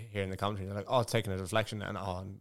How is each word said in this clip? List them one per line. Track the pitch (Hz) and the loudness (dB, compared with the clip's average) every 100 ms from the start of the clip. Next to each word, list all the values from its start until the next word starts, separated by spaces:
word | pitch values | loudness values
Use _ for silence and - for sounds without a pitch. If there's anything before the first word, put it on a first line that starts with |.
| 113 | -6
hearing | 101 95 | -2 -2
the | 95 | 0
commentary, | 101 104 95 | 0 0 -4
they're | 101 | -4
like, | 98 | 2
"Oh, | 127 | 4
it's | 113 | 4
taking | 113 101 | 2 2
a | 95 | -2
deflection," | 90 110 107 107 | 2 2 2 -2
and, | 95 101 | -4 -4
"Oh, | 95 90 | -2 -4
and | 95 98 | -6 -12